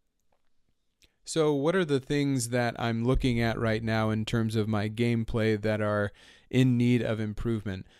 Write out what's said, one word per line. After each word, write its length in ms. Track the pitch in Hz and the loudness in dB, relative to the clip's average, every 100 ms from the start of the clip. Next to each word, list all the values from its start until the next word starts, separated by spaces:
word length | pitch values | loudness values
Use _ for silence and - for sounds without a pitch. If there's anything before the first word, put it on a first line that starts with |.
| _ _ _ _ _ _ _ _ _ _ _ _ | _ _ _ _ _ _ _ _ _ _ _ _
So 300 | - 165 151 | -6 0 2
what 200 | 143 143 | 2 2
are 120 | 185 170 | 0 2
the 120 | 139 | 0
things 520 | - 147 143 135 117 | 0 0 0 0 0
that 280 | 123 120 - | 0 -2 -2
I'm 280 | 117 117 117 | -2 0 0
looking 340 | 127 131 117 | 2 2 2
at 180 | 117 110 | 0 0
right 240 | 113 110 | 0 0
now 280 | 113 110 110 | 0 0 0
in 160 | 110 110 | -2 0
terms 280 | 117 110 | 0 0
of 140 | 113 107 | 0 0
my 220 | 107 107 | 0 -2
gameplay 680 | 107 120 117 110 117 110 107 | -2 0 0 -2 0 0 0
that 180 | 110 107 | 0 0
are 320 | 104 104 101 - - - - | 0 0 -2 -6 -20 -20 -4
in 260 | 123 131 120 | 2 4 4
need 240 | 120 123 | 4 2
of 180 | 113 110 | 0 -4
improvement? 680 | 107 104 117 113 104 95 - - | -6 -6 -4 -4 -6 -10 -12 -20